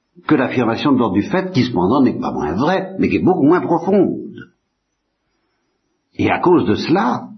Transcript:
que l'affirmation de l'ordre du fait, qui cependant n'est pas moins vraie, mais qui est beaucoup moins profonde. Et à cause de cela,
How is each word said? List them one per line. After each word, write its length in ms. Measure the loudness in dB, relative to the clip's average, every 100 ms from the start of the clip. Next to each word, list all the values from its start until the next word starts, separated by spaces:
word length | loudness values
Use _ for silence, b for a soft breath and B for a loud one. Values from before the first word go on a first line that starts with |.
| _ -14 0
que 60 |
l'affirmation 580 | 0 2 0 0 0 0
de 60 | 2
l'ordre 160 | 2
du 80 | 0
fait, 260 | 0 -2 -2
qui 120 | -2
cependant 380 | 0 0 0 2
n'est 160 | 2 0
pas 140 | -6
moins 220 | -6 -4
vraie, 400 | -2 0 -2 -4 -4
mais 100 | -2
qui 80 | 0
est 80 |
beaucoup 200 | 0 2
moins 160 | 2 2
profonde. 920 | 0 -2 0 2 0 -2 -10 -16 -20 _ _ _ _ _ _ _ _ _ _ _ _ _ _ _ _
Et 160 | -4 -2
à 80 | 0
cause 280 | 4 4 4
de 80 |
cela, 540 | 0 0 0 0 -4 -8